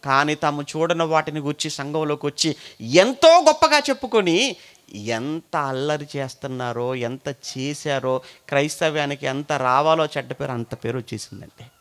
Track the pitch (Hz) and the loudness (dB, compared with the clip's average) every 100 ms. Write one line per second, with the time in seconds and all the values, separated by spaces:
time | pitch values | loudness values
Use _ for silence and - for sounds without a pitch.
0 | 139 135 147 151 151 147 143 156 170 165 | 2 4 4 2 0 -2 -4 -2 0 0
1 | 165 156 151 151 143 147 156 147 143 156 | 2 0 0 -4 -4 -4 -6 -6 -4 -2
2 | 151 139 147 - 160 139 - - 113 147 | -2 -2 -4 -2 -2 -4 -10 -12 2 6
3 | 277 262 330 349 311 302 311 294 285 262 | 6 6 8 8 6 4 2 2 2 -4
4 | 233 226 180 170 262 180 - _ - 104 | 0 2 4 2 0 -4 -16 _ -18 -10
5 | 104 113 139 160 - 156 139 131 147 151 | -4 -4 -4 -8 -6 -4 -2 -2 -2 -4
6 | 143 139 131 - 139 127 123 120 123 131 | -4 -8 -8 -10 -10 -6 -6 -4 -4 -4
7 | 117 135 147 135 - 135 135 147 151 139 | -6 -6 -10 -10 -10 -8 -6 -6 -4 -2
8 | 127 127 - - - 139 147 - 160 151 | 0 -2 -6 -20 -2 0 0 0 -2 0
9 | 143 143 139 135 147 143 127 131 156 160 | -2 -4 -4 -4 -2 0 2 4 4 2
10 | 151 143 123 131 139 120 113 120 110 123 | 0 -4 -8 -8 -6 -6 -6 -6 -6 -6
11 | - 110 - 101 - - 120 _ | -6 -10 -12 -16 -18 -20 -20 _